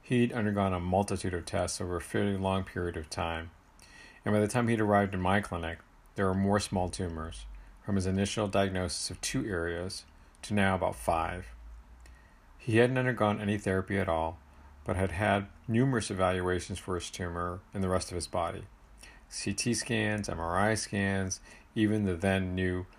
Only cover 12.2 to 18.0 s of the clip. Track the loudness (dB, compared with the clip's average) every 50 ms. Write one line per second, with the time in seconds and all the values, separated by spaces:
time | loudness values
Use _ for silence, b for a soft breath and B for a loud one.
12.2 | b b b b b b b -10 -2 4 6 6 6 6 4 2 2 0 2 2
13.2 | 2 2 2 2 0 0 0 0 0 0 0 0 0 0 -2 0 0 2 0 0
14.2 | 0 -2 -4 -10 -18 B B B B B B B -6 -4 0 0 0 0 0 0
15.2 | 2 4 2 2 0 -4 -12 -14 -4 0 2 4 4 4 2 0 -2 -2 0 2
16.2 | 2 2 2 2 0 0 0 0 -2 -6 -10 -10 -6 -6 -6 -6 -6 -8 -8 -6
17.2 | -6 -6 -4 -4 -4 -4 -6 -8 -12 -10 -6 -2 0 0 0 0